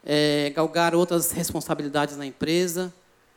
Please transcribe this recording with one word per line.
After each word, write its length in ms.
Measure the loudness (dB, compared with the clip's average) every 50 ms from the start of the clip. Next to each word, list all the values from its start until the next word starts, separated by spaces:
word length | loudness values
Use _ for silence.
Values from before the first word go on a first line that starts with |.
| -2
é, 440 | 0 2 2 4 4 2 2 0 0
galgar 440 | 0 0 -2 0 2 2 2 4 4
outras 380 | 4 2 4 2 0 0 0
responsabilidades 840 | -2 -4 -4 -4 -4 -6 -4 -4 -4 -4 -4 -2 0 0 -2 -2 -4
na 80 | -8 -10
empresa, 680 | -10 -6 _ -2 0 2 2 2 0 -2 -4 -6 -6 -10 _ _ _ _ _ _ _ _